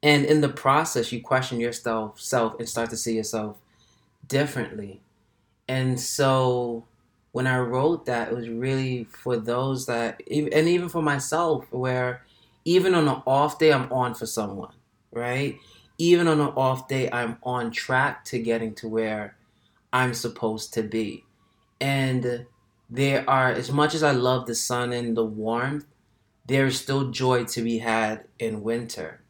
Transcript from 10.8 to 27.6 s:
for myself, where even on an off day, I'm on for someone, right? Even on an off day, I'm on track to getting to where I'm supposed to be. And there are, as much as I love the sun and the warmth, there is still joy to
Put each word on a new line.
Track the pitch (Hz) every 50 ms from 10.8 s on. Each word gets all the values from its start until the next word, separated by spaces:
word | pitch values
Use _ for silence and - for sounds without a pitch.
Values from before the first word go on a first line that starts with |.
| 175 175
for | - 170
myself, | 160 151 143 135 135 - - 160 175 165 156 127 - -
where | - 127 127 131 127 127 127 123 123 123 - _ _ _ _ _ _ _ _
even | 165 175 185 180 190 185
on | 170 156 147
an | 131 - -
off | - 135 139 147 151 - -
day, | 160 156
I'm | 147 131 127 131
on | 127 131 123 123 110
for | - 117
someone, | 110 - 113 107 101 98 98 - - - _ _ _ _ _ _ _
right? | - 117 117 120 123 135 139 143 - - - - - - _ _ _ _
Even | 160 170 175 170 175 165
on | 156 151
an | 147 139 -
off | 131 131 131 131 127 - -
day, | 135 135 127 -
I'm | - 120 120 113 113 - -
on | 123 123 123 117 117
track | 113 - - - 131 131 135 143 - - -
to | - - 120
getting | 113 113 113 117 113 110 107
to | - - 113
where | 110 113 113 107 107 107 104 98 - _ _ _ _ _ _ _ _ _ _ _ -
I'm | 127 127 123 120
supposed | - - 117 113 - - 113 110 110 - - -
to | 117 107
be. | 107 107 110 110 101 - - _ _ _ _ _ _ _ _ _ _ _ _
And | 135 139 139 135 135 131 127 127 123 123 123 120 - - _ _ _ _ _ _ _ _
there | 117 123 139 139 139 135 - -
are, | 135 135 131 127
as | 117 - - 127
much | 139 143 147 151 156
as | 160 156
I | 147
love | 139 127 123 127 127 127 123
the | 123 117
sun | - - - 123 120 120 120 123
and | 120 120 117 113
the | 113 113
warmth, | 110 107 107 107 110 113 120 123 135 143 147 143 _ _ _ _ _ _ _ _ _ _ _ _ -
there | 131 135 135
is | 135 127 -
still | - - 139 139 135 123
joy | 113 - 131 127 127 123 117
to | 110 - 120